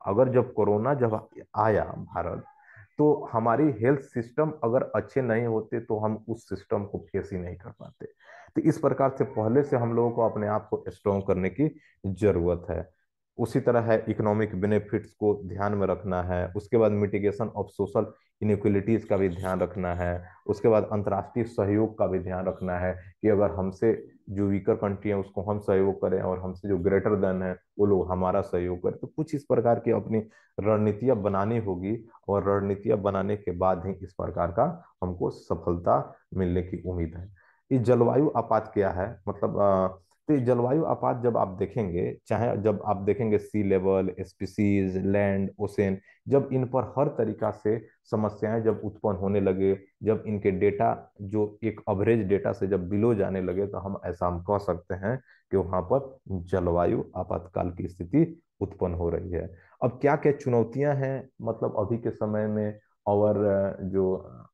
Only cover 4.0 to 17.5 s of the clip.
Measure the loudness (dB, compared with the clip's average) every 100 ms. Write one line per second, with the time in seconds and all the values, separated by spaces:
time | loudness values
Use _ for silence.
4 | -2 -6 -4 -2 -2 0 0 0 0 -2
5 | -2 -2 0 0 0 -2 -2 -6 -2 -2
6 | 0 -4 -6 -8 -6 -10 -4 -4 -2 -8
7 | -4 -6 -4 -8 -8 -12 -16 -18 -20 _
8 | -16 _ -20 -20 -6 0 2 2 0 2
9 | 0 2 -2 0 2 2 2 0 2 2
10 | 0 2 0 0 -2 -2 -2 -6 -6 -4
11 | 0 0 0 0 0 0 -2 -2 _ _
12 | -8 2 4 4 2 0 -2 -6 -8 _
13 | _ _ _ -6 -2 2 4 2 4 2
14 | 2 -2 0 2 0 -2 0 0 0 -4
15 | -6 _ 0 0 -4 -4 -2 0 0 0
16 | -2 -2 -2 -2 -2 -6 0 4 4 4
17 | 0 0 0 -2 -6